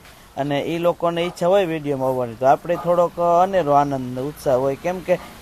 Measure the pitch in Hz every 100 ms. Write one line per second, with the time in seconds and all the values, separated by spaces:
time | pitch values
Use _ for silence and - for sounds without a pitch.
0 | - - - - 143 143 110 170 175 -
1 | 170 170 175 - 175 202 170 160 143 135
2 | 131 127 120 110 131 151 160 170 170 175
3 | 170 - 170 170 190 190 143 143 143 135
4 | 127 127 143 - 147 127 135 135 175 185
5 | 156 170 - -